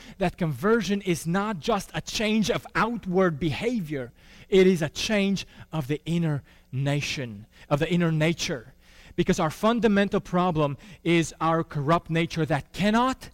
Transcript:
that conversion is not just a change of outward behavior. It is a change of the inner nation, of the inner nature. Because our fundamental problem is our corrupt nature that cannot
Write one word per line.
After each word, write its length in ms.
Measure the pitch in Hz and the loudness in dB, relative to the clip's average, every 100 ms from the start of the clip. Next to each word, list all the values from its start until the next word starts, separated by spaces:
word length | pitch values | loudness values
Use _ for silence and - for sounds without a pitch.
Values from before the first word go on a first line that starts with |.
| - - | -18 -4
that 200 | 180 - | -4 -2
conversion 640 | 165 127 185 233 180 202 | -4 0 2 2 2 -2
is 240 | 196 170 160 | 0 -2 0
not 340 | 180 208 202 | -2 -2 -4
just 300 | 139 208 - | -2 -2 -2
a 80 | 165 | -8
change 500 | - - 214 220 208 | -6 -2 0 2 2
of 160 | 190 - 165 | 0 -2 -2
outward 640 | 220 233 190 180 185 151 | -2 -2 -2 2 2 2
behavior. 720 | 160 110 226 247 156 147 123 - - - - | -2 -2 -2 -2 -4 -6 -8 -14 -20 -20 2
It 180 | 190 185 | 6 6
is 140 | 185 | 4
a 80 | 151 | 0
change 580 | - - 214 196 196 - - - | -4 -2 0 0 -2 -6 -16 -8
of 160 | 160 127 | -6 -4
the 140 | 151 - | -4 -2
inner 380 | 170 165 143 - - _ | 0 0 -2 -6 -20 _
nation, 800 | 127 139 147 - - 123 101 107 - - | -4 0 0 -2 -6 -8 -10 -16 -20 -2
of 100 | 147 | -2
the 100 | 160 | 2
inner 220 | 175 170 | 2 2
nature. 600 | 156 156 170 - 151 - - - - - - | 2 0 0 -4 -8 -10 -20 -20 -20 -14 -4
Because 240 | 131 185 | 0 2
our 100 | 160 | 0
fundamental 720 | - 214 233 220 196 202 196 | 0 0 2 2 2 2 0
problem 580 | - 180 180 156 147 139 - 160 | -2 0 0 0 -2 -2 -12 -8
is 320 | - 170 160 - | 0 2 0 -2
our 240 | 160 165 | 0 0
corrupt 460 | 160 151 139 170 - | -2 -4 0 0 0
nature 360 | 160 170 165 151 | -2 -2 -2 -2
that 280 | 147 - | -2 -4
cannot 560 | - 202 220 254 254 - | -2 2 2 2 -2 -10